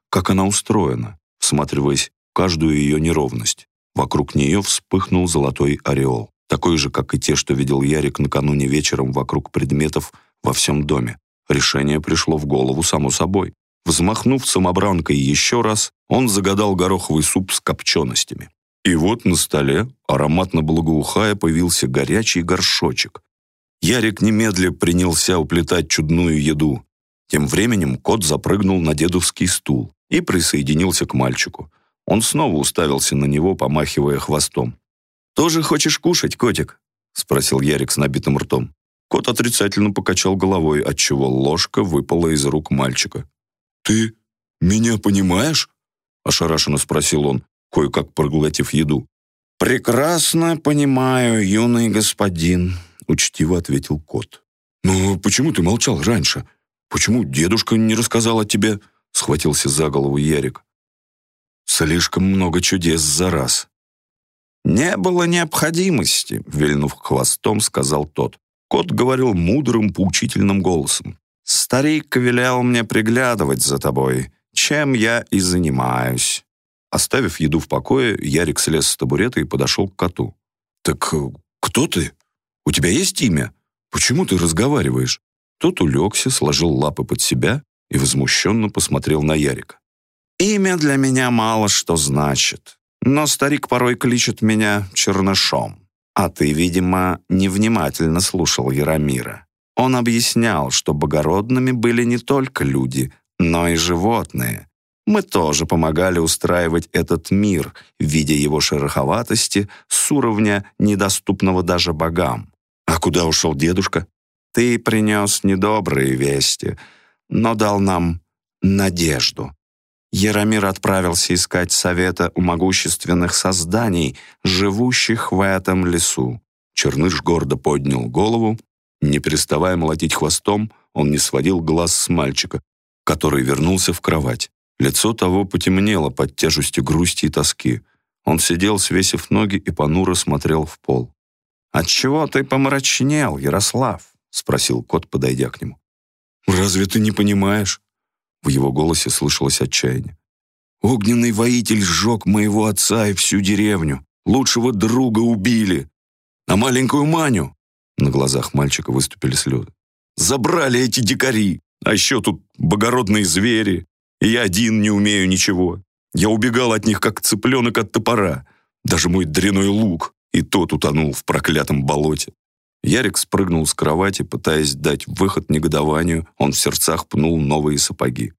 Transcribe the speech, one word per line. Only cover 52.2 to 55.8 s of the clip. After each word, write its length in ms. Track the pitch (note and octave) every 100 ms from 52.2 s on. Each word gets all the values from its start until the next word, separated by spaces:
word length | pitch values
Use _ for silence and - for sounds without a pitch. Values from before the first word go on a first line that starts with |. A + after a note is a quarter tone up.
| G2+ E2+ E2+ F2+ F2+ F2+ - - -
учтиво 480 | - - - D#2+ F2
ответил 400 | E2+ C#2 - D2
кот. 440 | - - - - _ _ _ _
«Но 340 | F#2+ F#2+ F#2+ F#2
почему 340 | A2 - D3+
ты 100 | A#2+
молчал 380 | E2+ A2